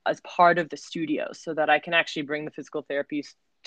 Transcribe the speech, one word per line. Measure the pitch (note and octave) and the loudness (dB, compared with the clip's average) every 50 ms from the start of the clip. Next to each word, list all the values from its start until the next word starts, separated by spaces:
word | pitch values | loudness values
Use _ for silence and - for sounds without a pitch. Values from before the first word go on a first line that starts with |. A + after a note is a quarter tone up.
| - | -2
as | - D#3 - | -2 -2 -2
part | - - - - F3 E3+ E3+ F3 | -6 -4 4 6 6 6 6 4
of | E3 D3 | 0 -2
the | C#3+ | -6
studio | C#3+ - - - F3 D#3+ D3 D3+ - - - - | -12 -12 -10 -6 -6 -2 -2 -2 -2 -2 -4 -8
so | - - F3 D#3 | -10 -10 -4 -2
that | D#3 D3+ D3 | 0 4 4
I | D3+ D3 | 4 2
can | - F3 E3+ | 2 2 2
actually | E3 D#3 - - E3 D3 | 2 2 0 -4 -6 -4
bring | C3+ D3+ D3+ D3+ | -4 -4 -4 -6
the | D3+ | -8
physical | - - C#3 - - D3+ C#3 | -10 -12 -12 -8 -8 -8 -6
therapy, | - C#3 C#3+ C#3 - D3+ D3 - - - _ _ _ _ _ - | -4 -4 -4 -4 -4 -6 -6 -6 -8 -14 _ _ _ _ _ -20